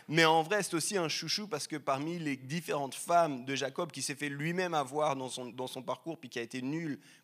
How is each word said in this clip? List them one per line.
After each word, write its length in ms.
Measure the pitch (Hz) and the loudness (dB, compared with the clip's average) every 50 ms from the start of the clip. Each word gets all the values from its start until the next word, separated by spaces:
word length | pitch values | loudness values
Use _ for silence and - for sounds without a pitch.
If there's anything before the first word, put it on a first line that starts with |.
| - - | -8 2
Mais 160 | 147 165 165 | 6 8 8
en 180 | 160 160 165 156 | 8 8 6 6
vrai, 220 | 160 208 208 180 | 4 2 0 2
c'est 100 | - 170 | 0 0
aussi 220 | 165 156 - 208 | 0 0 0 0
un 120 | 190 170 151 | 0 0 0
chouchou 380 | - - 170 156 - - 214 | -2 -4 -2 -2 -4 -4 -4
parce 220 | 196 160 143 - - | -4 -6 -6 -6 -6
que 80 | 156 | -6
parmi 420 | 147 131 147 135 131 147 160 175 175 | -4 0 0 0 0 0 -2 -4 -4
les 180 | 160 147 135 | -2 -2 -4
différentes 600 | 123 131 127 151 175 160 - 160 147 139 131 - | -4 -4 -4 -4 -4 -2 -2 -2 -2 -2 -4 -6
femmes 480 | - - - 170 170 170 156 139 123 123 | -6 0 4 6 6 6 4 2 -2 -4
de 100 | 135 139 | -4 -2
Jacob 380 | 127 135 131 - - 175 156 - | -2 -2 -2 -2 -4 -4 -4 -4
qui 100 | 135 131 | -6 -6
s'est 140 | - 143 | -6 -4
fait 140 | - 147 147 | -4 -4 -4
lui-même 440 | 143 143 147 165 170 185 185 175 170 | -4 -2 -2 0 0 0 0 2 2
avoir 400 | 151 139 123 139 151 151 151 139 | 0 0 0 0 0 0 0 0
dans 140 | 135 131 123 | 0 -4 -6
son, 180 | - 127 127 | -6 -8 -8
dans 220 | 120 - 127 127 127 | -8 -8 -8 -8 -6
son 160 | - 131 120 | -6 -6 -6
parcours 340 | 135 127 - - 165 160 - | -6 -6 -6 -6 -10 -10 -10
puis 100 | - 120 | -12 -8
qui 120 | - 123 | -6 -6
a 20 | 117 | -6
été 180 | 110 - 131 | -4 -6 -6
nul 380 | 127 131 151 165 170 156 131 - - - - - | -4 -4 -2 -2 -4 -4 -6 -8 -10 -16 -20 -20